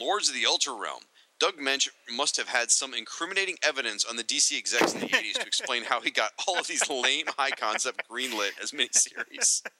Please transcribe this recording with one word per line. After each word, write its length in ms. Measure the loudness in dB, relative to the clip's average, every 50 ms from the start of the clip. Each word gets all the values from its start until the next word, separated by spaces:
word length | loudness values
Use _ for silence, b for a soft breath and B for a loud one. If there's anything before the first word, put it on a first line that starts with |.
Lords 280 | 0 0 0 2 2 2
of 40 | 2
the 140 | 2 2
Ultra 260 | 2 4 2 0 -2 -2
Realm. 300 | -4 -4 -6 -6 -8 -12 _ b b b b b _
Doug 180 | 2 2 2
Moench 300 | 0 0 0 2 2 0 -2 -2 _ _ -10
must 240 | -2 0 0 0 0
have 100 | -2 -4
had 240 | 2 2 2 4 4
some 240 | 2 2 2 -2 -6
incriminating 600 | -8 -8 -8 -6 -6 -6 -2 0 0 0 0 -2 2 2
evidence 400 | 2 2 2 -2 -2 -2 -2 -4
on 120 | -4 -2
the 80 | -6 -4
D 160 | -4 2 2
C 180 | 2 2 2
execs 360 | -2 -4 0 2 4 4 2 2
in 60 | -2
the 140 | -4 0 0
eighties 220 | 0 0 0 -4
to 80 | -4 -2
explain 380 | -2 -2 -2 -2 0 -2 -2 0
how 180 | 0 0 0
he 80 | 0 -2
got 220 | 0 0 0 0 -2 -4 -2
all 100 | 0 0
of 100 | 0 -2
these 220 | -2 0 0 0 0
lame 360 | 0 2 2 2 2 2 0 -4 -2
high 140 | 0 0 0
concept 500 | 0 -2 -2 -2 0 0 0 -2 -2 -4 -8 _
greenlit 500 | -6 -6 -4 -4 -2 0 -2 -2 -2 -4
as 100 | -8 -8
miniseries. 880 | -2 -2 -2 2 4 4 4 4 0 -10 -10 -10 -6 0 2 2 2 2 -2 -6 _